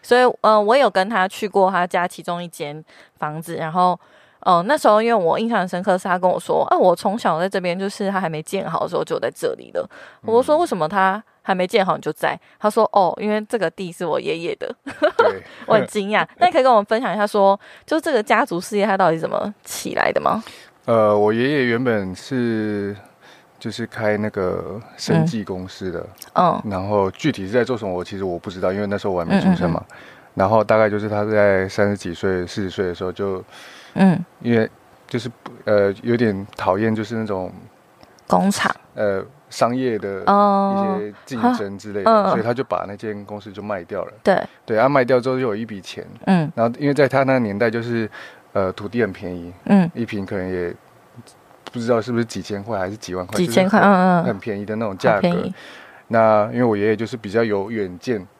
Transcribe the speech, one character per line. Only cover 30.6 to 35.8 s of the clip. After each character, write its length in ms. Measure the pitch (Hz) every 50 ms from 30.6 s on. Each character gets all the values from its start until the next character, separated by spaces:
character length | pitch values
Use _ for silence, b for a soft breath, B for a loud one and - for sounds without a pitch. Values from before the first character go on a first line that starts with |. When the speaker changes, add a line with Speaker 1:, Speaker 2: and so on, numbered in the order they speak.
| 104
Speaker 2:
大 140 | 104 110
概 120 | 110 110 104
就 100 | 104 104
是 80 | 104 107
他 140 | 104 104 104
在 440 | 107 110 107 101 101 98 95 95 95
三 200 | - - 104 101
十 60 | 101
几 180 | 98 - 92 82
岁、 320 | - - 98 92 90 90
四 160 | 87 - 113
十 80 | 101 92
岁 160 | - - 98
的 80 | 90 87
时 100 | - 95
候 80 | 92
就， 320 | 87 - 101 98 95 92 95 B B B B B B B B B B
Speaker 1:
嗯。 240 | - 190 190 165 - 175 _ _ _
Speaker 2:
因 160 | - 120 117
为 120 | 113 110 - - _ _ _ _ _ _
就 100 | - -
是， 140 | 123 110 117 - _ _ - 123 117 -
呃， 280 | 104 104 104